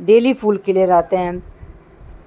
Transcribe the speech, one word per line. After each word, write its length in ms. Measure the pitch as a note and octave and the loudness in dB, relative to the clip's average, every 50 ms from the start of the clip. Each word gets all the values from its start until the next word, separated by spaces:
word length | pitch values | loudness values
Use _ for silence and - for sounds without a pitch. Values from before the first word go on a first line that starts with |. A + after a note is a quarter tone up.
डेली 320 | F3 F#3+ A3 A#3 A#3 C4+ | 0 2 2 4 4 2
फूल 260 | B3 - G#3+ G#3+ G3+ G3 | -2 -2 -2 -2 -4 -2
खिले 260 | - G3+ F#3 F#3+ F#3+ | -2 -2 -2 0 0
रहते 320 | F3+ F3+ E3+ E3+ - F#3+ | 2 2 0 0 0 -4
हैं। 360 | F#3 F3+ F3 F3+ F3 - - - - - - - - - - - - - - - - - | -4 -4 -6 -8 -12 -14 -18 -20 -20 -20 -20 -20 -20 -20 -20 -20 -20 -20 -20 -20 -20 -20